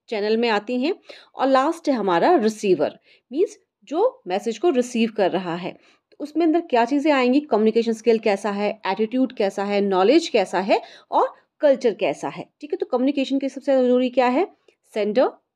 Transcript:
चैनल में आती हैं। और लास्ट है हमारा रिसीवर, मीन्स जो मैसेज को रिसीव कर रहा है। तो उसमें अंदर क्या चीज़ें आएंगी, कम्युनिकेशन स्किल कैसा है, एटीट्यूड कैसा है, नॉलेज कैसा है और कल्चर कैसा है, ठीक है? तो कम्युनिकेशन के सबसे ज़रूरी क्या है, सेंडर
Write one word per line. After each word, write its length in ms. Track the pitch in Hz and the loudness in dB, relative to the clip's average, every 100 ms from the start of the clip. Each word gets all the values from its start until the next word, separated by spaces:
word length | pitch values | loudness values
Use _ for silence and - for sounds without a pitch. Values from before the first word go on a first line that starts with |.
| _ | _
चैनल 280 | 220 208 226 | -6 -2 0
में 120 | 233 | 0
आती 340 | 208 208 247 | -2 -2 -4
हैं। 120 | 277 415 - - _ | -4 -6 -12 -20 _
और 140 | - 269 | -4 2
लास्ट 400 | 262 285 330 - | 2 2 -2 -2
है 60 | |
हमारा 400 | 254 196 170 240 349 | 0 0 2 4 4
रिसीवर, 640 | 220 214 208 165 127 - _ _ _ | 2 -2 0 0 0 -4 _ _ _
मीन्स 260 | 269 415 - _ _ | -4 -4 -4 _ _
जो 380 | - 311 480 - - | -8 -2 -2 -2 -6
मैसेज 320 | 190 226 226 | -4 -4 -2
को 120 | 349 | 0
रिसीव 400 | 254 240 226 226 - | 0 -2 -2 -2 0
कर 140 | 180 | 0
रहा 260 | 165 180 170 | 0 -4 -6
है। 160 | 175 - _ _ _ | -8 -12 _ _ _
तो 60 | _ | _
उसमें 260 | 294 311 339 | -8 0 2
अंदर 140 | 339 | 0
क्या 240 | 339 233 | 0 0
चीज़ें 280 | 240 285 302 | 2 0 2
आएंगी, 280 | 277 247 269 | 2 2 0
कम्युनिकेशन 520 | 294 214 220 226 226 | 0 2 2 2 -2
स्किल 260 | 220 233 226 | -2 0 0
कैसा 320 | 220 202 214 | 0 -2 -4
है, 300 | 202 208 208 185 | -4 -4 -4 -6
एटीट्यूड 460 | 196 220 254 262 | -4 -2 -2 -2
कैसा 320 | - 196 196 | -2 -4 -2
है, 160 | 196 202 | -2 -2
नॉलेज 480 | 202 185 196 320 330 | 0 2 4 4 2
कैसा 320 | - - 185 | -2 0 -2
है 220 | 190 370 - - _ | 0 -2 -2 -20 _
और 240 | 285 523 - _ _ | 0 0 -4 _ _
कल्चर 340 | 294 269 240 | 0 2 0
कैसा 340 | 202 165 147 147 | 0 -4 -4 -8
है, 200 | 170 - _ | -10 -16 _
ठीक 120 | 294 | -10
है? 40 | 370 | -8
तो 100 | - | -4
कम्युनिकेशन 520 | 240 262 285 254 269 | -2 0 -2 -2 -4
के 100 | 269 | -4
सबसे 340 | 262 285 269 | -6 0 2
ज़रूरी 280 | 247 247 254 | 2 2 0
क्या 180 | 254 247 | 0 0
है, 180 | 254 403 _ _ _ _ | 0 -2 _ _ _ _
सेंडर 360 | 220 208 208 339 - _ | -4 -2 0 0 -2 _